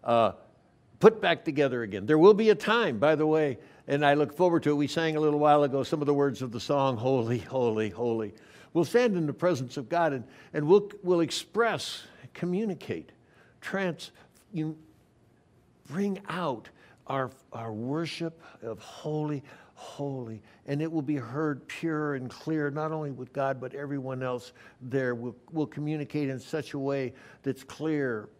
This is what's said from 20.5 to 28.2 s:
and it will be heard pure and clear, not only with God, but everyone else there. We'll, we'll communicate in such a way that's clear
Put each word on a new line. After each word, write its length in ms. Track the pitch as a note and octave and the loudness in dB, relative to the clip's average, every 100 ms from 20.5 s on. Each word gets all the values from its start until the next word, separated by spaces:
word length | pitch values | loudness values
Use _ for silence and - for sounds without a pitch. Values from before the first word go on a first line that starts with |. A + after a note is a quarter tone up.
| - - | -20 -8
and 160 | C#3+ | -4
it 80 | D#3+ | -2
will 120 | D#3+ | -4
be 160 | C#3 D3 | -2 -4
heard 500 | A2+ C3+ D#3 C3+ - | -4 -4 -2 -4 -8
pure 480 | - E3+ D3+ D3+ C#3 | -8 -4 -2 -2 -4
and 140 | B2+ | -8
clear, 420 | - - D#3+ D3 | -10 -4 -2 -2
not 220 | C#3+ D#3 | -2 -4
only 180 | D#3+ D3 | -4 -6
with 220 | B2+ B2+ | -8 -10
God, 260 | - C3+ C3 | -2 -2 -2
but 140 | B2+ | -8
everyone 500 | C#3 C#3+ C#3+ C3 C3 | -10 -6 -6 -6 -6
else 300 | C3 B2 - - - - | -4 -4 -8 -20 -20 -18
there. 320 | B2+ C3+ B2+ A#2+ | -4 -2 0 -2
We'll, 200 | A#2+ G#2+ - | -6 -12 -10
we'll 160 | D#3+ D3 | -4 -4
communicate 640 | - D3 D#3 C#3 D3+ C#3 | -4 -4 -4 -4 -4 -2
in 100 | C3+ | -4
such 360 | - D#3+ C#3 C#3+ | -6 -6 -6 -6
a 40 | |
way 320 | C3+ C#3 C3 - - - | -4 -2 -4 -8 -20 -8
that's 220 | C#3 B2+ - | -6 -6 -8
clear 640 | - D#3 D3+ C3+ A2 | -8 -4 -2 -2 -4